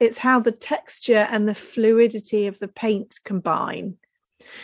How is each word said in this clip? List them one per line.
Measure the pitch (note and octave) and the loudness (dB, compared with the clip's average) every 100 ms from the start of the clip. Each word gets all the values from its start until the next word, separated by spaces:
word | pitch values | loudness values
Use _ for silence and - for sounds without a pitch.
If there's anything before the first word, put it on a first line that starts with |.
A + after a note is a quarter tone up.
it's | A3+ A#3 | 0 2
how | B3 B3+ | 2 2
the | A#3 | 2
texture | A3 - D4+ - - - A3 G#3 | -4 -6 -8 -6 -10 2 4 4
and | A3 G#3 | 0 -2
the | |
fluidity | G#3 - - A3 A3+ A#3 A3 - G#3+ G3+ | -4 -8 0 4 6 4 2 -4 -2 -2
of | F#3+ | -4
the | G3 | -12
paint | - A3+ G3+ - - | -6 -2 -2 -4 -16
combine. | - G3 E3+ D#3 - - F3+ F#3 _ _ _ _ - - | -8 -6 -2 -2 -4 -6 -10 -14 _ _ _ _ -20 -20